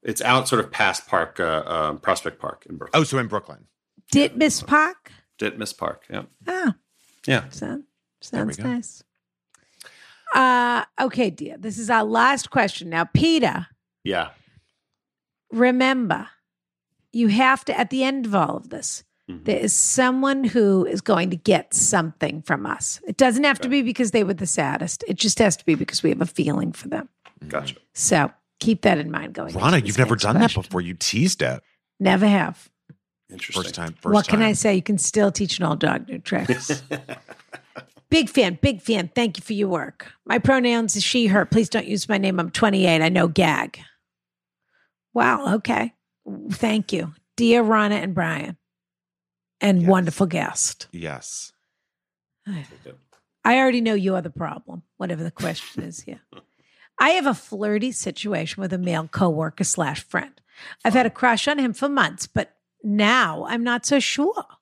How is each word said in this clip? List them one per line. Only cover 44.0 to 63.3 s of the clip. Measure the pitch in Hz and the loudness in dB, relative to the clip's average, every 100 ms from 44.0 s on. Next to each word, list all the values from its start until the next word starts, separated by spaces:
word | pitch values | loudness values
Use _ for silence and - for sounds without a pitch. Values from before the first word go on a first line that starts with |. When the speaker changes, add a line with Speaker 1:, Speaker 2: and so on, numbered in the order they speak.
| _ _ _ _ _ _ _ _ _ _ _ | _ _ _ _ _ _ _ _ _ _ _
Speaker 3:
Wow. | 240 240 240 277 208 | 0 2 2 0 0
Okay. | 220 - 233 _ _ _ - 196 - | 0 -2 -2 _ _ _ -16 -14 -10
Thank | - 226 214 - | -4 0 0 -2
you. | 185 170 151 _ - | -4 -6 -12 _ 0
Dear | 233 233 | 4 4
Rana | 220 220 208 208 | 4 2 2 0
and | 190 | -2
Brian. | 180 165 160 - 175 _ _ _ _ _ _ _ _ _ _ | -2 -2 -4 -6 -12 _ _ _ _ _ _ _ _ _ _
And | 208 185 | 2 4
Speaker 2:
Yes. | 170 | 6
Speaker 3:
wonderful | 190 170 - 190 | 4 2 0 0
guest. | 165 - - - - - | 0 -4 -4 -6 -6 -16
Speaker 2:
Yes. | 87 82 67 - - - _ _ _ _ _ _ | -10 -10 -10 -12 -14 -16 _ _ _ _ _ _
Speaker 3:
<sighs> | _ _ _ - 180 135 - - 139 _ _ _ _ 220 | _ _ _ -12 -12 -12 -20 -20 -20 _ _ _ _ 2
I | 254 | 4
already | 262 240 | 4 2
know | 226 | 0
you're | 208 190 185 | 0 0 -2
the | 165 | -4
problem, | - 160 147 - 175 _ _ | -8 -10 -10 -16 -20 _ _
whatever | 190 165 | -8 -6
the | 165 | -8
question | - 165 165 - - | -6 -6 -6 -10 -12
is | 170 165 | -12 -14
here. | - - _ | -18 -20 _
<laughs> | - _ _ _ _ _ - | -20 _ _ _ _ _ 0
I | 269 | 2
have | 359 285 | 4 2
a | |
flirty | 214 - 202 208 208 247 | -2 -6 -6 -2 0 -2
situation | - - - 208 180 160 - | -6 -8 -8 -6 -4 -6 -6
with | 190 | -6
a | 185 | -4
male | 180 165 160 | -2 -2 -4
coworker | - 185 156 156 - | 0 0 2 -4 -4
slash | 190 - 151 151 | -4 -2 -2 -4
friend. | - 180 277 _ _ - - - | -6 -6 -6 _ _ -20 -20 -4
I've | 233 | 2
had | 240 240 | 2 2
a | |
crush | - 247 226 - | 2 2 2 0
on | 294 | 0
him | 262 | -2
for | - 277 | -2 -2
months, | 277 175 - - | 0 0 -2 -8
but | - 185 _ _ _ | -6 -6 _ _ _
now | 214 208 208 247 196 | -4 2 4 4 2